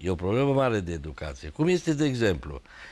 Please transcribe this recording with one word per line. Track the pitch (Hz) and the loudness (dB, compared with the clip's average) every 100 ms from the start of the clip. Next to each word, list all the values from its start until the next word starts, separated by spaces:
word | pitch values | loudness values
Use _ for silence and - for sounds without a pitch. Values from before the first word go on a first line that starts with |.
e | 87 | -4
o | |
problemă | 87 92 117 139 | -2 0 2 2
mare | 135 131 110 | 4 4 2
de | 87 | -2
educație. | 85 73 - 76 67 78 | -6 -8 -10 -10 -10 -8
Cum | - 165 | 0 2
este, | 180 - | 2 2
de | 147 | 2
exemplu, | 151 123 110 78 73 69 - - - | 2 2 2 2 -4 -12 -14 -20 -20